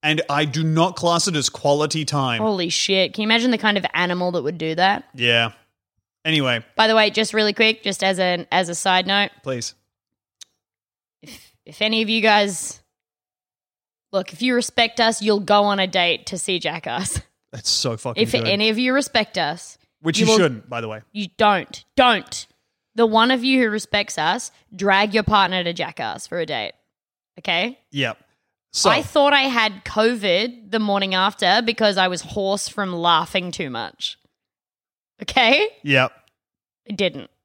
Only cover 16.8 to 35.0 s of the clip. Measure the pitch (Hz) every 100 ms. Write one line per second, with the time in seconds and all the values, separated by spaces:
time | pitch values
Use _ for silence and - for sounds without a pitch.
16.8 | - 120 190 - - _ _ 117 - -
17.8 | 131 113 127 117 233 - 120 202 214 220
18.8 | 254 262 277 233 214 190 151 170 - -
19.8 | _ _ 156 165 220 220 165 117 - 117
20.8 | 113 107 _ 208 196 - 214 196 - -
21.8 | _ - 247 208 - - - _ _ _
22.8 | _ 220 226 220 233 262 247 262 226 214
23.8 | - 208 202 - 156 214 - _ _ 185
24.8 | 196 196 214 214 208 208 185 185 170 170
25.8 | 151 - 113 - - 175 156 131 101 -
26.8 | _ _ _ _ _ - - 175 220 -
27.8 | _ 139 127 - _ _ _ _ _ -
28.8 | 196 233 - 302 285 277 269 240 220 196
29.8 | - 214 226 240 196 180 233 240 208 220
30.8 | 208 196 196 185 196 - 185 208 233 226
31.8 | 214 190 185 175 - 214 196 202 - -
32.8 | 190 175 170 160 170 190 180 - 151 117
33.8 | 104 _ - - _ _ _ _ _ _
34.8 | _ _